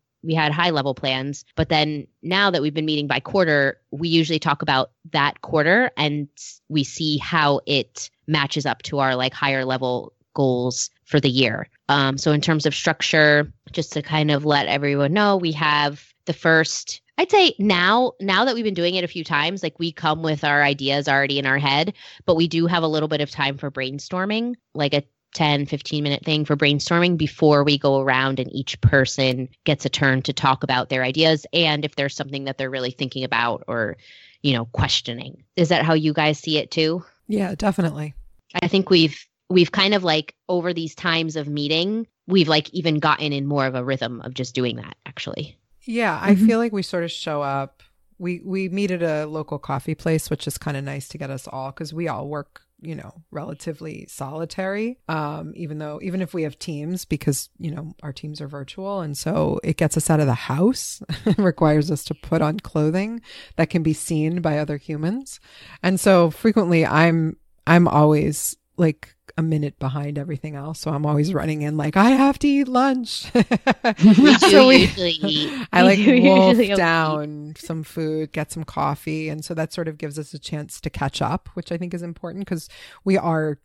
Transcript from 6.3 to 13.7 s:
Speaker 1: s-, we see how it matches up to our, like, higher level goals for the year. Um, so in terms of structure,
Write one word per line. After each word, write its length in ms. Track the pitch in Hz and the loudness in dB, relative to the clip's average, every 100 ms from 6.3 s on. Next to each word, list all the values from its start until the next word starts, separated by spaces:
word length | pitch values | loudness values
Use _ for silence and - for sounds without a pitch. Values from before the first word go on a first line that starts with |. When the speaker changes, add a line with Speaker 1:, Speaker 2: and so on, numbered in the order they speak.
| - | -12
Speaker 1:
s-, 240 | - - - | -20 -20 -6
we 160 | 151 135 | -2 -2
see 320 | - 156 151 | -4 -4 -4
how 420 | - 170 147 143 - | -2 0 2 2 0
it 440 | 143 - - - _ - | -2 -2 -10 -18 _ -4
matches 380 | 151 139 151 143 | -2 -2 -2 -4
up 160 | 117 | -6
to 160 | - 143 | -6 -2
our, 140 | 135 127 | 0 0
like, 160 | 127 | -2
higher 320 | - 143 135 131 | -2 -2 -2 -2
level 480 | 131 131 123 - - _ - | -2 -2 -4 -8 -18 _ -2
goals 540 | 135 123 123 123 - _ | 0 0 -2 -4 -8 _
for 160 | _ 151 | _ 0
the 100 | 139 | 2
year. 380 | 127 123 107 - _ - | 2 0 -2 -8 _ 0
Um, 280 | 143 135 135 | 2 2 0
so 140 | 160 | 0
in 80 | 147 | 0
terms 260 | 151 156 151 | 2 0 0
of 80 | |
structure, 800 | - - 156 - 160 151 147 151 - - | -2 -2 -2 0 4 4 4 0 -8 -12